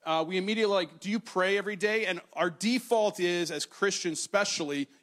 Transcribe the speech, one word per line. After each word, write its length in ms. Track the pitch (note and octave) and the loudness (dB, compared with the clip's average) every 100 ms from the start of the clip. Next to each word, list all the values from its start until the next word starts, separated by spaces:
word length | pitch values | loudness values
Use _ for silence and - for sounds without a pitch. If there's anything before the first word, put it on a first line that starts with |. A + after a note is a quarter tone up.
uh, 220 | D#3+ D#3+ D#3+ | -2 0 0
we 80 | F#3 | -2
immediately 380 | G3 G#3+ G#3+ | -2 0 2
like, 260 | G3 D#3+ E3 | 2 0 -6
"Do 120 | G3 | -4
you 80 | A3 | -4
pray 400 | - F#3 F#3 G3+ | -2 0 2 2
every 160 | G3+ G3 | 0 -2
day?" 320 | G#3 A3 F#3+ | 0 0 0
And 120 | F3 - | -4 -6
our 160 | D#3 F3 | -2 -2
default 720 | D#3+ G#3+ B3 - A3+ G#3 - | 0 0 0 2 2 2 2
is, 320 | F3 F3 E3+ | 0 0 -2
as 160 | D3+ - | -4 -8
Christians 500 | - G3 F#3+ F3 D#3 | -2 0 0 -2 -4
especially, 720 | - G3+ G3+ - D3 C#3+ C#3+ _ | 0 0 0 -2 -2 -4 -6 _